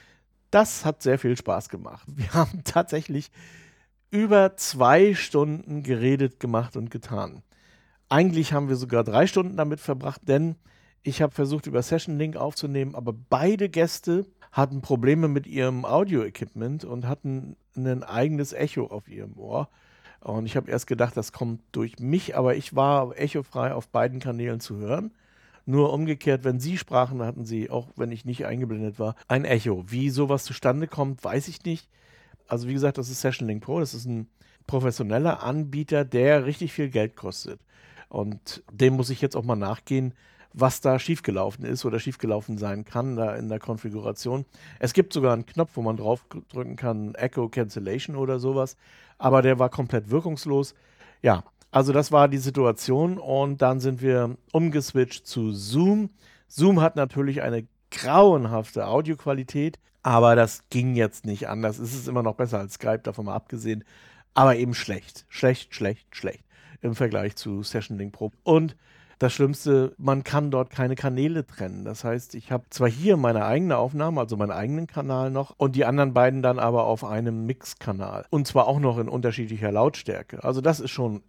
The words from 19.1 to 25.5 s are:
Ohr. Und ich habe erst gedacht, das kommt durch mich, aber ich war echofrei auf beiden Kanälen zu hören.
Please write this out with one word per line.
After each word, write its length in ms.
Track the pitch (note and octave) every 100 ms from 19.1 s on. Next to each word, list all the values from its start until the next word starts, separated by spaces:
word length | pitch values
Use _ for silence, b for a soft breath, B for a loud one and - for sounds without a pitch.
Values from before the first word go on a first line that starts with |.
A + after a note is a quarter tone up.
| G2+ G#2 G#2
Ohr. 320 | G#2+ A#2+ D3 b b b b b
Und 260 | - A2 A2
ich 80 | C#3
habe 160 | -
erst 160 | B2 -
gedacht, 280 | A#2+ A#2+ A#2
das 160 | -
kommt 300 | - A#2+ A2+ _
durch 260 | B2 A2+ -
mich, 360 | B2 F3+ - C3+
aber 200 | B2+ C#3+
ich 200 | - C#3
war 400 | C#3 C#3+ B2 -
echofrei 560 | D3 D3+ C3 B2+ B2+
auf 160 | C3 -
beiden 300 | A#2 B2 B2+
Kanälen 400 | C3 A#2 A#2+ A#2
zu 180 | - G#2
hören. 340 | G#2 D#3 A3 b b b b